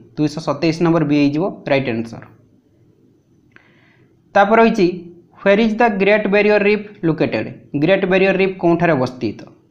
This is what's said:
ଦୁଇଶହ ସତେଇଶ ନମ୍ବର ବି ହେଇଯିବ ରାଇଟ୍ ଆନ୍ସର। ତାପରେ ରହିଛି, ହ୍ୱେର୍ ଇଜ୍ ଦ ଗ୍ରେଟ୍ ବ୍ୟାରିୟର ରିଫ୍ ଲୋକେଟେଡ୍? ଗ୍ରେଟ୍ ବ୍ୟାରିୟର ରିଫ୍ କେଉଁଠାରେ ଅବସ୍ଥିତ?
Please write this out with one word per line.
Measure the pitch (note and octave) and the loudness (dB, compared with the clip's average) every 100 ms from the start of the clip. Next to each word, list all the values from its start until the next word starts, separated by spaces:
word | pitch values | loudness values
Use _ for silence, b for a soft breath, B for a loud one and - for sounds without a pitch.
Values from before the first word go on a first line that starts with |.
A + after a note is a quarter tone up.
| - - | -12 -4
ଦୁଇଶହ | D3+ E3 | -4 -4
ସତେଇଶ | D#3+ C3+ E3 D#3+ | -6 -2 -2 0
ନମ୍ବର | E3+ E3 | 0 0
ବି | C#3+ D3 | 2 2
ହେଇଯିବ | C#3+ D3+ G3 - - | 2 0 -4 -6 -2
ରାଇଟ୍ | C#3 C3 | -2 -2
ଆନ୍ସର। | A2+ A2+ - - - _ _ _ _ _ _ _ _ _ _ _ b b b b b b _ _ G3 | -6 -8 -12 -20 -20 _ _ _ _ _ _ _ _ _ _ _ b b b b b b _ _ 2
ତାପରେ | G3+ A3+ | 4 4
ରହିଛି, | A3+ A3+ F3 F3 - - _ _ | 4 2 0 -2 -12 -20 _ _
ହ୍ୱେର୍ | G3 G3+ | 0 2
ଇଜ୍ | A#3 G#3+ | 2 2
ଦ | A#3+ G3 | 0 2
ଗ୍ରେଟ୍ | G3 G#3+ G#3+ | 2 2 2
ବ୍ୟାରିୟର | G#3 G#3 G#3 | 2 2 2
ରିଫ୍ | G3+ G#3 - - | 2 0 -4 -6
ଲୋକେଟେଡ୍? | E3 D#3 C#3 - - - - C#3+ | -4 -2 -2 -4 -8 -12 -10 -2
ଗ୍ରେଟ୍ | D#3+ F#3+ F#3 | 0 2 2
ବ୍ୟାରିୟର | F#3 F#3+ F#3 | 0 2 0
ରିଫ୍ | F#3+ - | -2 0
କେଉଁଠାରେ | E3+ E3 F3 | 0 2 2
ଅବସ୍ଥିତ? | C#3 B2 - G#2+ - - - _ | 0 -2 -6 -8 -8 -16 -20 _